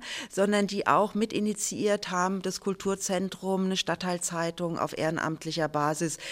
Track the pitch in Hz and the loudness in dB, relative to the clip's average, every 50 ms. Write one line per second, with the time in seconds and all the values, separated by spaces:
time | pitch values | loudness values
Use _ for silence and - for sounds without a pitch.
0 | - - - - 262 - - 190 196 202 208 208 202 185 196 202 - - 139 170 | -2 -6 -8 -10 -10 -4 0 2 4 4 4 4 2 2 0 0 2 4 6 6
1 | 208 208 - 208 226 220 - - 208 214 208 - - - 190 - 196 208 202 208 | 4 4 2 0 0 0 0 0 0 0 -2 -2 -4 -4 -2 0 2 2 2 2
2 | - - 185 180 180 190 196 190 - 190 185 - - 196 190 - - 196 190 190 | 0 -2 0 2 2 2 0 0 -2 -4 -4 -2 -2 -2 -2 -2 -2 -2 -2 -2
3 | - - 190 180 190 185 - - 185 190 190 190 190 185 190 180 - - 170 170 | -2 -2 0 0 0 -2 -4 -4 -2 0 0 2 2 2 2 0 0 -2 -2 -2
4 | 180 180 180 175 - - 175 165 165 165 170 175 175 170 165 - - 160 - - | -2 -2 -2 -2 -2 -4 -2 -2 -2 -2 -2 -2 -2 -2 0 0 -2 -2 0 0
5 | 147 160 165 - - 160 160 156 - 160 156 165 156 151 156 151 147 151 160 - | 0 0 0 0 0 -2 -2 -4 -4 -4 -2 0 0 0 2 2 2 2 2 0
6 | 170 160 - - - - | 0 -2 -2 -4 -8 -8